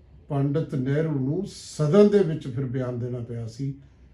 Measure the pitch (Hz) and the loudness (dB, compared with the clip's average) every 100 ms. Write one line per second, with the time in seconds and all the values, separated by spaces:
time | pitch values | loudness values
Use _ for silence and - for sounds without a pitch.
0 | - - - 143 143 147 - 147 127 143 | -20 -20 -6 -2 0 0 -2 -2 0 0
1 | 160 143 131 170 202 - - - 151 190 | 0 -2 -2 -2 -4 -10 -14 -2 4 8
2 | 208 202 165 151 135 120 127 131 123 123 | 8 6 2 0 -6 -6 -4 -4 -4 -4
3 | 123 123 117 117 113 110 139 139 - - | -6 -6 -8 -10 -10 -8 -8 -8 -16 -20
4 | - | -20